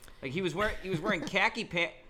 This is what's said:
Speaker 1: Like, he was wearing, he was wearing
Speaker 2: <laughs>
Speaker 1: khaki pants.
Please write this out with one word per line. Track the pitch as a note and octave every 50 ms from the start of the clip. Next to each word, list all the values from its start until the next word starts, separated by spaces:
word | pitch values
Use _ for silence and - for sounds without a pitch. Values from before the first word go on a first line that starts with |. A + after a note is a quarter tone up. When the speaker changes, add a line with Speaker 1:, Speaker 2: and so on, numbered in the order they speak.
| - - - -
Speaker 1:
Like, | - C3+
he | B2+ F#3
was | F#3+ F3 C#3+
wearing, | F3+ G#3 A3 G#3+ -
he | - F#3+
was | F#3 D3+
wearing | E3 G#3+ G3+ E3
Speaker 2:
<laughs> | -
Speaker 1:
khaki | - F#3 F#3+ G3 A3 A3 A#3+ G3+
pants. | - E3+ F3 E3+ - - - -